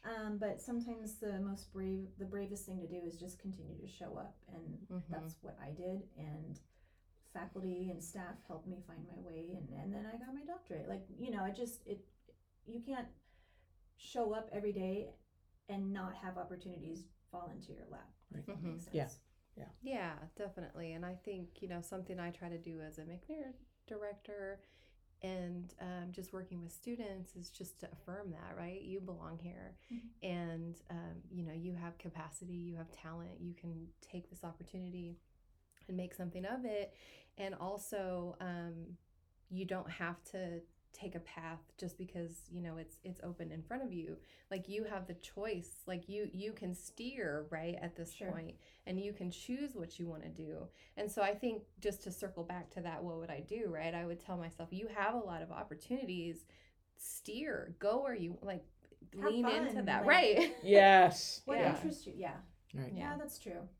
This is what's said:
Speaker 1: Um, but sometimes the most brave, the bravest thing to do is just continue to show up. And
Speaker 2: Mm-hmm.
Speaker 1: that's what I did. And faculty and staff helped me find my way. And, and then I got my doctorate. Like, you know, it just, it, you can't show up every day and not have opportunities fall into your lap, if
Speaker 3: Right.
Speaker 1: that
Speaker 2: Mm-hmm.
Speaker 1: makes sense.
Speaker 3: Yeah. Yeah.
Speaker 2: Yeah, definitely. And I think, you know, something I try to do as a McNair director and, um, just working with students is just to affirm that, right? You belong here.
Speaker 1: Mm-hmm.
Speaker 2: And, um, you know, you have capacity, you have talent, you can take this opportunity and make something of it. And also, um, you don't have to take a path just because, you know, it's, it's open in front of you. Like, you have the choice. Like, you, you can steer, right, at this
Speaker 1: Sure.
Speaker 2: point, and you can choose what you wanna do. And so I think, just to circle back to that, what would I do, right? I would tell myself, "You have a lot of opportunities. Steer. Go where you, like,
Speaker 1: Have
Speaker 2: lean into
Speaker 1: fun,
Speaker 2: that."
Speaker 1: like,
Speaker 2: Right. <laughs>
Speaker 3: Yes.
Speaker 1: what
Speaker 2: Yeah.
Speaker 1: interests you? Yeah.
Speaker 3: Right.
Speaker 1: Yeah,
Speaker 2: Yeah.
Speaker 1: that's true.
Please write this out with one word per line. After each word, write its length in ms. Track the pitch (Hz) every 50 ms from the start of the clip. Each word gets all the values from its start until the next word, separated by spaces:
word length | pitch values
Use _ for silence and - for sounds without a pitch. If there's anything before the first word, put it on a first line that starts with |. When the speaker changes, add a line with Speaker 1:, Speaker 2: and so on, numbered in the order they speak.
| -
Speaker 1:
Um, 340 | 226 226 220 214 214 208 202
but 240 | 214 202 - -
sometimes 540 | - 254 240 240 233 240 233 226 220 214 -
the 240 | - 220 208 196 190
most 320 | 196 202 196 196 - -
brave, 340 | - 190 190 190 190 190 190 190 - -
the 60 | 196
bravest 400 | 185 196 202 196 190 202 196 -
thing 140 | - 185 180
to 80 | 165
do 140 | 160 175 175 170
is 120 | 165 165
just 240 | - 180 185 - -
continue 360 | - 196 185 170 151 151 - -
to 80 | 185 190
show 280 | - - 185 - -
up. 200 | - - - - - - - 185
And 240 | 165 165 160 - - 196 -
Speaker 2:
Mm-hmm. 220 | 185 180 165 160
Speaker 1:
that's 240 | 160 160 160 160 160 -
what 160 | - - - -
I 120 | 139 139
did. 320 | 151 160 175 185 190 196 196 - -
And 420 | - 156 151 151 156 156 - - - - - - - - - - - - - - - - -
faculty 580 | - 175 175 - - 196 190 185 180 180 185 185
and 120 | 185 -
staff 340 | - - - 196 180 175 175 - -
helped 200 | - 165 160 -
me 120 | 190 185 185 180
find 140 | - 165 156 151 180 180
my 60 | 180
way. 260 | 185 175 165 160 165 170 185
And, 120 | 190 - 139 - 143
and 100 | 151 190
then 140 | 208 202 208
I 100 | 220 233
got 160 | 233 240 247 262
my 100 | 285 294
doctorate. 420 | 330 349 370 - - 170 151 - 185
Like, 140 | 196 190 - - - -
you 120 | 247 254
know, 120 | 214 202 185
it 100 | 196 202
just, 300 | 247 247 233 - - -
it, 140 | - 202 196 - - - - - - - _ - _ _ - -
you 140 | - 233 240
can't 280 | 233 277 269 254 240 - - - _ - - - - - - - - - - - - - -
show 360 | - - - - 247 233 208
up 160 | 214 220 220 -
every 200 | - 208 208 208
day 360 | 196 196 185 185 190 208 240 - - - - _ _ - - - - - _ -
and 240 | 196 196 196 196
not 220 | 196 190 185 185 190
have 240 | - 190 185 185 180
opportunities 680 | 170 - 180 180 - 190 180 165 - 165 165 - - - - - - -
fall 200 | - 180 175 175 -
into 180 | - - -
your 120 | - - - -
lap, 180 | - - - - - - - _
if 40 | - -
Speaker 3:
Right. 80 | 143
Speaker 1:
that 100 | - 196
Speaker 2:
Mm-hmm. 140 | 156 165 170
Speaker 1:
makes 120 | 160 170 170
sense. 100 | - -
Speaker 3:
Yeah. 140 | 156 131 120 - - - - - - - _ -
Yeah. 80 | - - - - -
Speaker 2:
Yeah, 300 | 240 262 269 226 185 165 156 147 151 170 -
definitely. 560 | - 208 196 180 185 175 - - - 170 165
And 120 | 160 165 175
I 100 | 180 185
think, 460 | 180 - 208 202 185 175 170 - -
you 80 | 202 180
know, 120 | 175 175
something 380 | 170 - 196 185 180 - 185 180
I 120 | 175 170
try 180 | 170 - 175 170
to 100 | 170 165
do 220 | 170 175 165 160
as 180 | 156 156 156 156
a 40 |
McNair 500 | 156 165 170 180 - - 302 311 277 262 254 - - - _ _ _
director 720 | - 226 208 208 208 202 208 - - 208 202 196 196 196 196 - - - - - - - - - - - -
and, 520 | - 185 185 185 180 175 175 180 175 175 - -
um, 300 | 185 180 180 180 175 180
just 200 | 180 - 180 -
working 300 | - 190 180 - 185 175
with 100 | 170 170
students 640 | - - - 240 240 233 220 202 190 190 180 - -
is 140 | 180 175 -
just 280 | - - 185 - - -
to 80 | - -
affirm 380 | - - - - 175 202 208 190
that, 260 | 160 160 170 - -
right? 240 | - 170 175 185 196
You 200 | - 185 185 196
belong 380 | 185 190 175 165 165 160 165 165
here. 380 | 170 175 180 180 185 - 180 - - -
Speaker 1:
Mm-hmm. 340 | 240 233 233 226 - - - 185
Speaker 2:
And, 500 | 175 175 170 170 165 165 165 170 170 170 - -
um, 280 | 170 170 170 165 165 170 175 175
you 140 | 180 180 170
know, 80 | 160
you 220 | 156 165 170 185 180
have 240 | 170 170 170 170 -
capacity, 560 | - 175 165 165 156 156 - - 180 175 175
you 220 | 175 175 175 170
have 140 | 165 165 165
talent, 480 | - - - 160 165 170 170 175 180 165
you 120 | 175 175
can 340 | 170 - - 170 165 160 165 175 - -
take 300 | - - - 180 175 -
this 140 | 175 175 -
opportunity 720 | 170 165 - 175 - - 185 185 180 175 180 175 170 170 - - - - - - - - - _ _ - - - -
and 80 | 185
make 180 | 185 180 180 -
something 320 | - 180 175 175 180 185
of 180 | 196 233 254 254
it. 300 | 233 214 208 202 - - - - - - - - - -
And 180 | - 196 196 190
also, 840 | - 170 185 202 202 - - 220 202 190 185 180 180 175 175 - -
um, 560 | 185 180 175 170 170 170 165 165 165 170 175 - - - - - - - - - - -
you 160 | 185 185 190
don't 240 | 180 190 180 - 170
have 320 | 165 - 180 170 175 170 - -
to 280 | - 185 185 175 170 170 170 - - - _ -
take 220 | - - 208 185 -
a 60 | 170
path 400 | 170 - - 165 165 165 165 160 - - - -
just 180 | 190 175 180
because, 460 | - 185 180 - 175 170 165 170 - - -
you 100 | 170 180
know, 160 | 175 165 160
it's, 200 | 165 160 160 - - -
it's 160 | 185 180 -
open 300 | - 175 175 - 170 160
in 100 | 156 160
front 180 | 160 - 240 262 269
of 80 | 226
you. 240 | 180 170 160 156 160 156 - - - - - _
Like, 180 | 196 185 185 -
you 140 | 202 214
have 240 | 220 214 208 190 185
the 80 | 180 170
choice. 560 | 175 - - - 196 208 226 202 175 170 - - - -
Like, 220 | - 185 175 175 -
you, 200 | 196 208 208 -
you 200 | - 180 202 220
can 220 | 214 - 214 180 180
steer, 720 | - - - - - 233 254 277 262 202 156 143 151 151 151
right, 260 | 170 156 165 170 175 -
at 140 | - 170 -
this 180 | - 165 165
Speaker 1:
Sure. 200 | - - 208 185
Speaker 2:
point, 240 | 175 165 160 165 - - - - - - -
and 120 | - 185 190
you 120 | 202 202
can 180 | 208 202 190 180
choose 460 | 175 - - - 247 269 294 277 254
what 240 | 208 165 165 - -
you 80 | 170 170
wanna 200 | 160 156 160 160
do. 360 | 160 160 160 151 156 160 - 175 - - - - -
And 120 | - 208 208
so 120 | 202 220
I 100 | 202 196
think, 300 | 208 208 - 240 220 214 - - - -
just 220 | - 208 190 -
to 80 | - 196
circle 320 | 180 - 208 185 180 175
back 280 | 170 175 180 180 170 -
to 100 | - 185
that, 240 | 175 175 165 - 175
what 140 | 175 165 165
would 120 | 165 165
I 80 | 151 139 170 -
do, 200 | 202 233 226 185
right? 260 | 165 156 160 165 165
I 100 | 170 175
would 140 | 170 175 175
tell 180 | - - 185
myself, 360 | 175 170 165 - - 165 170
"You 160 | 180 190 220 220
have 260 | 208 208 196 214 233
a 40 | 240
lot 240 | 214 190 170 165
of 100 | 165 170
opportunities. 920 | - - 202 - - - - - 240 269 262 185 185 175 165 170 165 170 - - - - - - _ _ _ _ _
Steer. 800 | - - - - - - - 214 247 302 302 226 - - - 170 -
Go 240 | - 202 220 262
where 120 | 277 277 240
you, 220 | 208 170 170 175 -
like, 220 | - 196 185 - - - - - - - - - - - -
Speaker 1:
Have 160 | 196 196 208
Speaker 2:
lean 160 | 226 240 240
into 280 | - 214 214 247 269 -
Speaker 1:
fun, 100 | 254 196
Speaker 2:
that." 160 | 170 131 - -
Speaker 1:
like, 40 | -
Speaker 2:
Right. 480 | 320 370 330 220 208 - 339 330 - -
<laughs> 40 | -
Speaker 3:
Yes. 800 | 190 202 202 196 196 190 190 180 165 - - - - - - -
Speaker 1:
what 140 | - 269 -
Speaker 2:
Yeah. 140 | - - 156
Speaker 1:
interests 280 | - - 156 - - -
you? 100 | 196 -
Yeah. 180 | 190 180 - - - - - - - - - -
Speaker 3:
Right. 180 | 139 131 -
Speaker 1:
Yeah, 200 | 196 180 - 285
Speaker 2:
Yeah. 40 | 294
Speaker 1:
that's 220 | 285 302 294 - -
true. 300 | - 226 240 240 202 185 - -